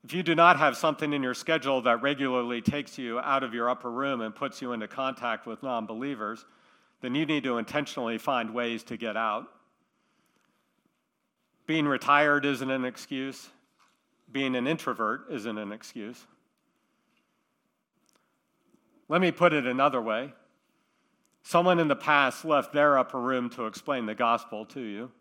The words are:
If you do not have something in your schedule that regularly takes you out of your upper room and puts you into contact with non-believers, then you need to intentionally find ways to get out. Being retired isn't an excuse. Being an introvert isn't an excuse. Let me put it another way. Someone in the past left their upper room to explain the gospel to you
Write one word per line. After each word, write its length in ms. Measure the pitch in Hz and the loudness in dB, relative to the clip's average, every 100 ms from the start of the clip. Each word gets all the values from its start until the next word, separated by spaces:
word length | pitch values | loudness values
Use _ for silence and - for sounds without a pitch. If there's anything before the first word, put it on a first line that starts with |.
If 100 | - | -6
you 80 | 175 | -4
do 140 | 170 | 2
not 220 | 160 170 170 | 8 8 8
have 180 | 151 | 4
something 380 | 123 160 143 151 | 4 0 0 -2
in 100 | 147 | -2
your 100 | 127 | -2
schedule 480 | 123 - 160 135 131 | -4 0 0 2 2
that 180 | 123 117 | 4 2
regularly 600 | 139 143 135 127 120 120 | 2 0 0 0 -2 -2
takes 360 | - 147 139 - | -2 -2 -8 -10
you 220 | 123 117 | -6 -4
out 220 | 143 135 | 0 0
of 120 | 131 | 0
your 160 | 117 120 | -2 0
upper 200 | 123 123 | 0 -4
room 300 | 117 139 127 | -4 -2 -2
and 160 | 110 | -6
puts 260 | 101 139 - | -6 -8 -8
you 120 | 127 | -8
into 160 | 117 107 | -6 -8
contact 580 | - 131 123 120 110 117 | -4 -6 -4 -6 -6 -8
with 160 | 110 | -10
non-believers, 800 | 135 120 107 110 139 123 104 110 - _ _ _ _ _ | -4 -4 -4 -8 -8 -6 -8 -8 -16 _ _ _ _ _
then 160 | 127 | -4
you 100 | 135 | -2
need 200 | 156 151 | 0 0
to 120 | 131 120 | 0 -2
intentionally 600 | 110 151 139 - 117 113 | -2 -4 -4 -4 -4 -4
find 360 | - 127 113 | -2 -2 -2
ways 300 | 117 120 113 | -4 -4 -6
to 140 | - 117 | -10 -8
get 180 | 117 | -6
out. 320 | 107 113 107 - _ _ _ _ _ _ _ _ _ _ _ _ _ _ _ _ _ _ _ _ _ - | -2 -2 -4 -8 _ _ _ _ _ _ _ _ _ _ _ _ _ _ _ _ _ _ _ _ _ -2
Being 200 | 156 147 | 2 2
retired 560 | 131 - 143 147 143 | 0 4 4 6 4
isn't 260 | 139 131 131 | 2 -2 -2
an 140 | 131 | -2
excuse. 640 | 127 117 - 135 135 123 - _ _ _ _ _ _ _ _ | -4 -8 -10 -8 -8 -10 -20 _ _ _ _ _ _ _ _
Being 280 | 135 135 127 | -4 -2 0
an 100 | 127 | -2
introvert 600 | 160 - 113 110 127 - | -2 -4 -2 -2 -2 -6
isn't 260 | 135 110 107 | -8 -6 -8
an 140 | 101 | -8
excuse. 540 | 107 - 120 104 123 - _ _ _ _ _ _ _ _ _ _ _ _ _ _ _ _ _ _ _ _ _ _ _ _ _ _ _ - | -12 -14 -14 -14 -14 -20 _ _ _ _ _ _ _ _ _ _ _ _ _ _ _ _ _ _ _ _ _ _ _ _ _ _ _ 0
Let 140 | 165 | 4
me 100 | 180 | 4
put 220 | - 175 | 6 4
it 120 | 151 | 4
another 360 | 123 127 139 131 | 0 2 2 2
way. 320 | 113 110 143 - _ _ _ _ _ _ _ _ _ _ | 0 -2 -4 -14 _ _ _ _ _ _ _ _ _ _
Someone 360 | - 175 180 175 | 2 4 6 4
in 80 | 156 | 4
the 80 | |
past 480 | 135 - 147 135 - | 0 4 4 4 0
left 300 | 160 143 - | 0 0 2
their 240 | 147 147 139 | 2 4 4
upper 240 | 123 131 | 2 -2
room 280 | 123 127 120 | -2 -2 -4
to 160 | 123 110 | -6 -8
explain 380 | - - 135 | -8 -6 -4
the 80 | 107 | -4
gospel 520 | 107 117 117 - 107 | 0 2 0 -2 -12
to 160 | 110 139 | -12 -10
you 300 | 113 101 123 _ | -10 -10 -12 _